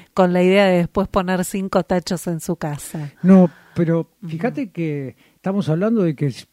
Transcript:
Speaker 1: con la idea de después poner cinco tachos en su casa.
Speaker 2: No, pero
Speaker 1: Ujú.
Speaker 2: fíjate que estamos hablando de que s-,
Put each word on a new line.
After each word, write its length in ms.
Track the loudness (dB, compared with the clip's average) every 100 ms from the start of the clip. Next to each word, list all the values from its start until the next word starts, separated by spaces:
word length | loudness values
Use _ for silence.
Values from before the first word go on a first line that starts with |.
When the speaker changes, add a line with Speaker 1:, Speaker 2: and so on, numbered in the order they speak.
| -6
Speaker 1:
con 200 | 0 2
la 100 | 4
idea 220 | 4 4 4
de 120 | 2
después 280 | 0 -2 -2
poner 380 | -2 -2 -2 -4
cinco 380 | -6 -2 -2
tachos 440 | 0 -2 -2 -6 -6
en 140 | -6
su 160 | -6 -6
casa. 540 | -6 -8 -10 -12 -12 0
Speaker 2:
No, 260 | 6 8 6 0 _ -4
pero 340 | -2 -2 -4 _
Speaker 1:
Ujú. 80 | -12
Speaker 2:
fíjate 420 | -6 -6 -6 -8
que 440 | -6 -6 -6 -10 -14 _ _
estamos 340 | -6 -4 -2
hablando 320 | 0 0 0
de 140 | -2 -2
que 100 | -4
s-, 180 | -6 -16